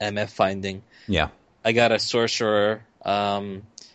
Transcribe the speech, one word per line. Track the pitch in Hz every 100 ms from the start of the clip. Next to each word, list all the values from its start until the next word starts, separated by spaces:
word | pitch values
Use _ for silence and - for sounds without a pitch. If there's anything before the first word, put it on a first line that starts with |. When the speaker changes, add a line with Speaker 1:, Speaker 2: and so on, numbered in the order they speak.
Speaker 1:
M | 104 104
F | 104
finding. | - 95 98 98 95 - - -
Speaker 2:
Yeah. | 87 73 - _ _
Speaker 1:
I | 117
got | 117 117
a | 107
sorcerer, | - 120 117 - 110 104 104 107 - _
um, | 95 101 101 101 101 98 110 - -